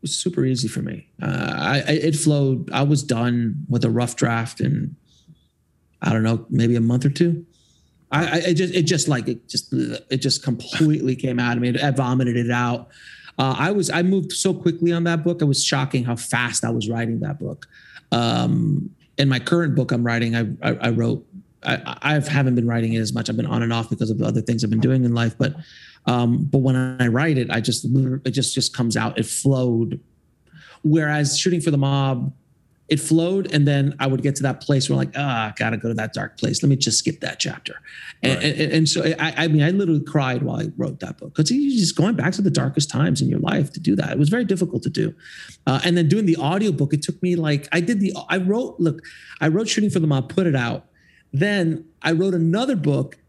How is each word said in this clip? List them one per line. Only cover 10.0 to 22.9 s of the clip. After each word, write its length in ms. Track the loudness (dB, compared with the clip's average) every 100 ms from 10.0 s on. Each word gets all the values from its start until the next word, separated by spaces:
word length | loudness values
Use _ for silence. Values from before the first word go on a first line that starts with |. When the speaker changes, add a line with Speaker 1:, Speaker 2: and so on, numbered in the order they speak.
| -4 -2
Speaker 1:
just 240 | 0 -2
completely 720 | -2 -4 -4 2 4 4 0 -2
came 240 | -2 0
out 180 | 0 0
of 40 |
me. 160 | 0 0
I 120 | 0
vomited 460 | 2 2 2 2 0
it 120 | 0
out. 380 | 0 0 -2 -8 -20 -20 -20 -20 -4
Uh, 140 | -2 0
I 140 | 0
was, 200 | 0 0
I 100 | 0
moved 300 | 2 2 0
so 200 | -2 0
quickly 400 | 0 0 2 0
on 120 | 2
that 200 | 2 0
book. 180 | 0 0
It 20 | 2
was 180 | 2
shocking 400 | 0 0 0 0
how 120 | -2 -4
fast 480 | -2 -2 0 -2 -2
I 60 |
was 180 | -2 -2
writing 300 | -2 -2 -2
that 180 | -4 -6
book. 300 | -8 -10 -16 -20 -20 -20 _
Um, 800 | 0 0 0 0 0 0 0 -4 -14 _ 0
in 100 | 2
my 100 | 2
current 360 | 2 2 2 0
book 160 | 0
I'm 120 | 0
writing, 320 | 0 0 0 0
I, 60 | -2 -2
I, 100 | -4 -2
I 140 | 0
wrote, 340 | 0 0 -2 -8 -20 -20 _
I, 340 | -4 -4 -4 -6
I 120 | 0 0
haven't 360 | 0 2 2 2
been 120 | 0
writing 260 | 0 0